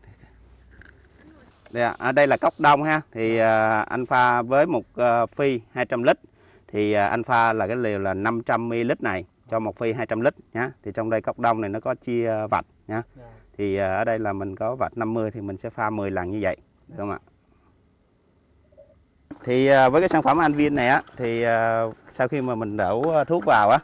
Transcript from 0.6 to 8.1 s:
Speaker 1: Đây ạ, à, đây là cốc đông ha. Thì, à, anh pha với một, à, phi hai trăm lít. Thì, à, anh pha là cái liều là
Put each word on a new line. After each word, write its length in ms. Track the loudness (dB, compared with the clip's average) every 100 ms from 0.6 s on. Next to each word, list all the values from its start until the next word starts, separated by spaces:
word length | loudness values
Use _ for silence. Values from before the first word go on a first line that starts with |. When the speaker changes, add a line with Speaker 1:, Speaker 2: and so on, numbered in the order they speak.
| _ -20 -20 _ _ _ -20 -20 -20 _ _
Speaker 1:
Đây 120 | -2
ạ, 120 | -2 -2
à, 120 | 0
đây 160 | 2 4
là 100 | 4
cốc 220 | 0 2
đông 240 | 4 4
ha. 180 | 2 -2 -4
Thì, 260 | -4 -2 2
à, 440 | 2 4 2 0
anh 240 | -2 -6 0
pha 360 | 2 4 2
với 240 | 2 2 2
một, 180 | 0 -6 -2
à, 300 | 2 2 0
phi 340 | -2 -2 -2 -6
hai 140 | -6 -4
trăm 180 | 0
lít. 160 | 2 0 _ _ _ _ _
Thì, 260 | -2 0
à, 140 | 2 0
anh 160 | -2
pha 300 | 0 2 2
là 140 | 2 -2
cái 80 | -2
liều 240 | -2 -2
là 140 | -2